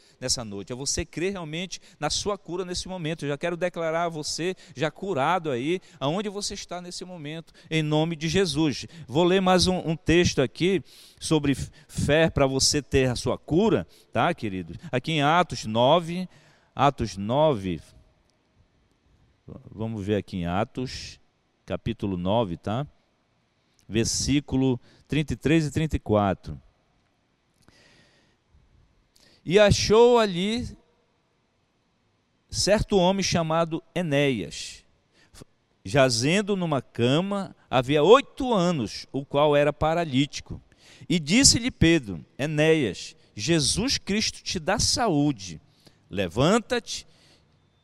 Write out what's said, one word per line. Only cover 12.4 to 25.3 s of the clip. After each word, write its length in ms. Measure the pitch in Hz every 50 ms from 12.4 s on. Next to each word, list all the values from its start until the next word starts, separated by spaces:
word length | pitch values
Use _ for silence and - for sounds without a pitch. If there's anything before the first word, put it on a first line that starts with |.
| 139 135
você 340 | 135 135 - - - 147 131
ter 280 | - - 139 131 127
a 40 | 120
sua 240 | - - 123 101 -
cura, 480 | - - 147 170 220 220 170 110 82 - _ - _ _ -
tá, 220 | 110 127 170 175
querido? 400 | - - 104 95 92 87 80 87 - - 165
Aqui 220 | - 127 - - 165
em 100 | 151 143
Atos 440 | 147 160 175 180 - 139 - -
nove, 640 | 110 107 113 120 131 156 180 170 160 175 180 185 - - - _ _ _ _ _ _ _
Atos 420 | - 127 143 135 - 120 104 87
nove, 640 | 95 101 104 120 143 156 160 139 104 95 92 85 76 - - _ - _ _ _ _ _ _ _ _ _ _ _ _ _ _ _ _ _ _ _ _ _ _ _ _ _ _ _ _ _ - - - - -
vamos 340 | - 92 110 113 113 107 95
ver 120 | 101 107
aqui 220 | 101 90 - - 92
em 80 | 85
Atos, 720 | 85 87 98 113 - - - 127 127 - - - - - - _ _ _ _ _ _ _ _ _
capítulo 500 | - 95 90 - 120 110 - - 101 95
nove, 400 | 87 87 92 104 117 120 92 85
tá? 280 | - - 101 104 127 147 - - _ _ _ _ _ _ _ _ _ _ _ _ _ _ _ _ _ _ -
Versículo 920 | 92 113 113 - - - - - 135 147 143 - 139 131 131 131 123 120 - - _ _ _
trinta 280 | _ 135 151 156 -